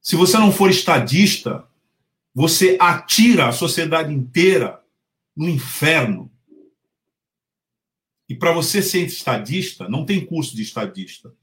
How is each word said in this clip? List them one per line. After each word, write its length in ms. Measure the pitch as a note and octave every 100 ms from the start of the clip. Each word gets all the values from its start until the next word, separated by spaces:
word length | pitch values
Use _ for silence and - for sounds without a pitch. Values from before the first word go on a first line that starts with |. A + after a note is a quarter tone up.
Se 160 | - E3
você 220 | F3+ A3
não 140 | G#3+
for 180 | F#3+ G3
estadista, 960 | F#3 - D#3 A2 D3 G3+ - - - - _ _ _ _ _ _
você 420 | B2+ D#3+ - F#3 F#3
atira 680 | F3 F3 - - A#3 G3 B2+
a 40 |
sociedade 600 | A#2+ F3 - E3 D#3+ D3+
inteira 720 | C#3+ B2 E3 F#3 F#3 A2+ - _ _ _ _ _
no 140 | - D#3+
inferno. 840 | D3 - - D3+ D#3+ A2+ F2+ - _ _ _ _ _ _ _ _ _ _ _ _ _ _ _ _ _ _ _ _
E 60 |
pra 180 | B2 D#3
você 280 | E3+ D#3+ G3+
ser 260 | F#3+ F#3 E3+
estadista, 840 | - - A2 G#2 F3 - - F2+
não 180 | B2+ D3
tem 180 | G3
curso 300 | - D#3+ C#3
de 80 | G#3+
estadista. 720 | G#3+ - G2+ F#2+ F#2 - A#2 _